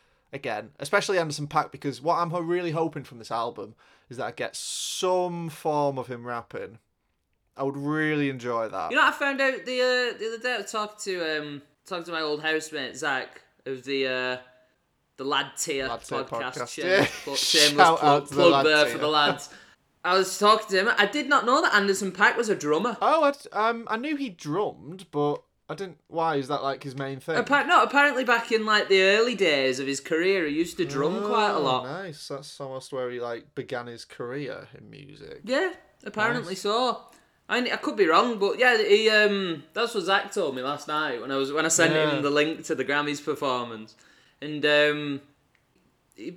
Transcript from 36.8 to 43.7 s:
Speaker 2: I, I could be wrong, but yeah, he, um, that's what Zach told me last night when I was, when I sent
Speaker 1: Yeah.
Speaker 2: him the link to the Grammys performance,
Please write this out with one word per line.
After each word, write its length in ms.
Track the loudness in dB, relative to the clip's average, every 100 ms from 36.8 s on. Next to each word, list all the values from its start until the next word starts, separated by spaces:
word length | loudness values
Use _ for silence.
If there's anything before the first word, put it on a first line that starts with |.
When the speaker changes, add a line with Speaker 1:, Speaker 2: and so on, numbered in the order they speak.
| 0 -2 -8 -20 _ _ -4
Speaker 2:
I, 100 | -2
I 180 | -2 -2
could 180 | -2 2
be 100 | 6
wrong, 320 | 6 4 2
but 220 | 0 4
yeah, 160 | 4 4
he, 320 | 6 6 6
um, 540 | 6 4 2 -2 -6 -8
that's 200 | -4 -4
what 100 | -2
Zach 260 | 0 0 0
told 220 | -4 -2
me 80 | -2
last 240 | -4 -6 -4
night 340 | -4 -2 -4
when 100 | -4
I 40 | -2
was, 160 | -2
when 120 | 0
I 40 | 0
sent 260 | 2 4
Speaker 1:
Yeah. 160 | 4 2
Speaker 2:
him 100 | 0
the 80 | 0
link 340 | 2 0 -2 -6
to 100 | -4
the 80 |
Grammys 400 | -2 -2 -2 -4
performance, 720 | -6 -4 -2 -2 -4